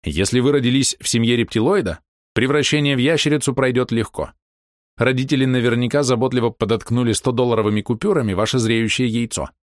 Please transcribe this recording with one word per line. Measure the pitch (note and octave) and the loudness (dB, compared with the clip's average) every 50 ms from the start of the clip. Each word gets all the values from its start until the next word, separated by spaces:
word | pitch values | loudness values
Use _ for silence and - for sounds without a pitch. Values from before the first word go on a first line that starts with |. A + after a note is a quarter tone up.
| - | -8
Если | E2 D2 D#2+ G2 G2 A#2 B2+ | -6 -2 -2 -2 0 2 2
вы | A#2+ C#3 | 2 2
родились | C#3+ C#3 A2+ B2 B2 C#3 C3 - - _ | 2 2 0 2 0 0 0 -2 -4 _
в | - | -6
семье | - - A#2 A2+ A#2 A#2+ | -2 0 0 2 2 2
рептилоида, | A#2+ A2+ - - A2+ A2 D3 G3+ G3+ - F2 D#2+ - _ _ _ _ _ _ _ | 0 0 0 0 0 0 2 0 0 0 -2 -6 -8 _ _ _ _ _ _ _
превращение | - B2 C3 C#3 D3+ B2+ - - D3+ D3 C#3+ C#3 | -2 0 0 0 0 0 0 0 0 0 0 0
в | B2+ | 2
ящерицу | B2 C#3+ E3 D3 - D3+ D3 D3 - C#3+ B2+ | 2 2 0 0 0 0 0 0 0 -2 0
пройдёт | C#3 C3+ B2+ B2 B2 B2+ - | 0 0 0 2 0 0 0
легко. | A#2 A2+ G#2+ - - - - - - _ _ _ _ _ _ _ _ _ _ _ _ | 0 -2 -2 -4 -6 -10 -10 -10 -12 _ _ _ _ _ _ _ _ _ _ _ _
Родители | - A#2 B2+ C3 B2+ C3 C3 D3 C3 C3 | 0 0 2 2 0 0 0 0 0 2
наверняка | C3 B2+ B2+ A#2 B2 A#2 A#2+ B2 A#2 - C#3+ D3 | 2 2 2 2 2 2 0 0 0 0 0 2
заботливо | A#2+ B2+ A2+ B2+ B2+ A#2+ B2 A#2 A#2 | 2 0 0 0 0 0 0 0 0
подоткнули | G#2+ _ A2+ G2 A2+ A2 - - A#2 B2 B2 A#2 G#2+ | -2 _ -2 0 0 -2 -2 -2 -2 0 2 0 0
сто | - - C3+ | 0 0 -2
долларовыми | A#2+ A#2 B2+ B2 A#2 A2 G#2+ G#2+ G#2 G#2+ | 0 0 2 2 2 2 2 2 0 0
купюрами | G2+ - A#2+ G#2+ - G#3+ G3 D#3+ B2 G#2 F#2+ | -2 -2 -6 -2 0 0 0 2 0 0 0
ваше | F2+ A2 A2 - | 0 -2 0 0
зреющее | C3 A2+ A2 A#2 A2+ A2+ G#2+ - - B2+ | 0 0 2 0 0 0 0 0 -2 -2
яйцо. | A#2+ A2 A#2 A#2 A2 - - C#2 - _ _ | -2 0 -2 -4 -4 -6 -8 -8 -8 _ _